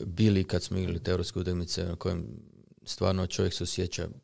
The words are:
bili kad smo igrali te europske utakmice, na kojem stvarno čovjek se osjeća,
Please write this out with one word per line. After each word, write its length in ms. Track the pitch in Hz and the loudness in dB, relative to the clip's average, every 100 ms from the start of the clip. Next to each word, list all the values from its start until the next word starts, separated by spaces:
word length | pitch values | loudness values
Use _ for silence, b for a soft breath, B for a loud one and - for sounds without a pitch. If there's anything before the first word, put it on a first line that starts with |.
| - | -4
bili 380 | 85 110 98 | 4 6 6
kad 180 | 90 85 | 4 0
smo 160 | - 95 | 0 -2
igrali 240 | 90 85 | -2 -2
te 80 | - | 0
europske 280 | 92 87 92 | 0 0 -2
utakmice, 460 | 90 90 85 - | -2 -2 -2 -2
na 120 | 87 87 | -2 -2
kojem 300 | 92 90 - - - - _ - | -2 -4 -6 -12 -16 -20 _ -16
stvarno 420 | - - 98 95 90 | -10 0 2 2 0
čovjek 280 | - 92 | 0 0
se 100 | - | 0
osjeća, 440 | 87 - 90 - 82 - | -2 -2 -2 -4 -6 -8